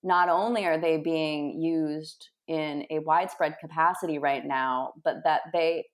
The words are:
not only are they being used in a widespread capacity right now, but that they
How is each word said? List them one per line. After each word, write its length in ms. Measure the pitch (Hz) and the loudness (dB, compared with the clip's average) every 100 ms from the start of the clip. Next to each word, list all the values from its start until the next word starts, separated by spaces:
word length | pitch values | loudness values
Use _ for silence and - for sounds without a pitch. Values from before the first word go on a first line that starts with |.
not 280 | 185 180 180 | 2 4 4
only 360 | 170 214 233 185 | 4 2 0 2
are 140 | 160 | 2
they 180 | 165 160 | 2 2
being 640 | 160 165 156 151 147 - | 2 0 0 -2 -4 -2
used 680 | 165 160 156 151 156 - - _ - | -2 0 -2 -4 -8 -18 -20 _ -6
in 380 | 160 151 147 - | -4 -4 -6 -4
a 100 | 156 | -4
widespread 580 | 160 160 185 - 156 147 | 2 2 2 -2 -2 -2
capacity 560 | 156 160 165 180 175 151 | -10 0 0 2 -4 -2
right 280 | 143 139 131 | 0 -2 -2
now, 480 | 135 131 127 135 - | -2 0 -2 -4 -4
but 200 | - - | -4 -2
that 180 | 165 151 - | 0 0 0
they 320 | 170 165 165 - | 0 0 0 -6